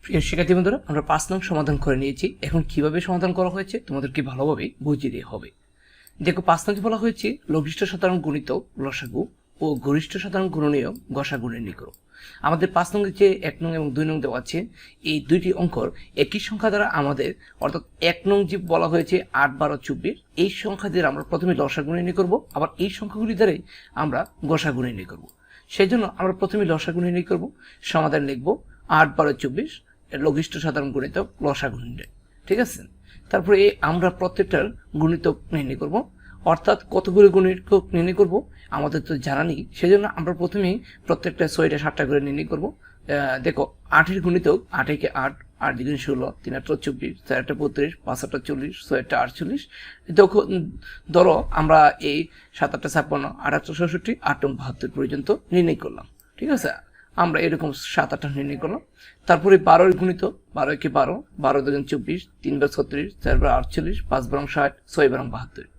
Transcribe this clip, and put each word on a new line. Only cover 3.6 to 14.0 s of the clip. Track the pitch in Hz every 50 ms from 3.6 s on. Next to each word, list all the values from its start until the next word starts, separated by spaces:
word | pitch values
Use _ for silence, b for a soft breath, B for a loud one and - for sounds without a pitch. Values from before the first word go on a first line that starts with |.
| 190 190 - 226
তোমাদেরকে | - - 143 139 135 139 127 151
ভালোভাবে | 143 143 127 127 139 151 151 - - - - - 131
বুঝিয়ে | 147 147 139 143 131 -
দেওয়া | - - -
হবে। | 104 104 - - _ _ _ _ b b b b b b b b b b
দেখো, | - 151 165 170
পাঁচ | 175 - 165 165 - -
নংয়ে | 208 202
বলা | 185 226 220 220
হয়েছে | 202 233 226 - - 214 247 285 _ -
লঘিষ্ঠ | 151 156 147 151 160 - 208
সাধারণ | 185 - 175 190 185 180 180
গুণিতক | 143 156 143 151 127 - 127 180 - _ _ -
লসাগু | 135 135 135 - - 120 - 123 180 - _ _ _ _ _ _
ও | - 156 151
গরিষ্ঠ | - 127 139 143 156 160 - - 196
সাধারণ | 175 202 170 190 190 190
গুণনীয়ক | 156 156 151 147 147 143 120 - 104 - - - 135
গসাগু | 135 139 - 147 131 113 123
নির্ণয় | 113 117 117 101
করো। | 90 - - - - - _ B B B B B B B
আমাদের | B 143 160 165 175 180 -
পাঁচ | 170 175 - -
নং | 208 202 196
যে | 185 - 202 196 190 190 185
এক | 160 - -
নং | 165 165 165
এবং | 160 156 147
দুই | 127 131